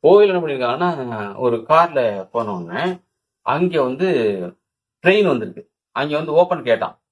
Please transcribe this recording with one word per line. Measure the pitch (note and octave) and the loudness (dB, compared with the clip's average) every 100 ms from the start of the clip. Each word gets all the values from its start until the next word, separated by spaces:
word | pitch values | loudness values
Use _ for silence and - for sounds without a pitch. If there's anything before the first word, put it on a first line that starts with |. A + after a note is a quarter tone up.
கோயில் | D3+ G3+ G#3 | 8 6 6
என்ன | F#3 D#3+ | 2 -2
பண்ணிருக்காங்கன்னா, | C3+ B2 C3+ F3 D#3+ B2 A2+ G2+ G2+ | -2 -2 0 -2 -2 -6 -8 -10 -2
ஒரு | B2 A#2+ | -2 -2
கார்ல | A2+ D#3 E3+ C#3+ A#2 G2+ F#2+ | 2 2 4 0 -2 -4 -6
போன | A#2 G#2+ | -6 -6
உடனே | F#2+ E2+ F#2+ F3 F3+ _ _ _ _ | -8 -8 -6 -6 -6 _ _ _ _
அங்க | - C#3+ F3+ E3 | -4 -2 0 0
வந்து | B2+ C3 F#3 C#3+ A2 G2 F2+ _ _ _ _ _ E3+ | -2 -2 -2 0 -2 -4 -8 _ _ _ _ _ 2
ட்ரெயின் | G#3 F#3+ | 2 2
வந்திருக்கு. | B2+ G#2 - - _ _ | 0 -6 -12 -20 _ _
அங்க | A#2 D3 D3 | -8 -4 -4
வந்து | E3 | 0
ஓப்பன் | D#3 F3 E3+ | 2 2 0
கேட்டான் | A#2 A2 E2+ - _ | -2 -2 -2 -10 _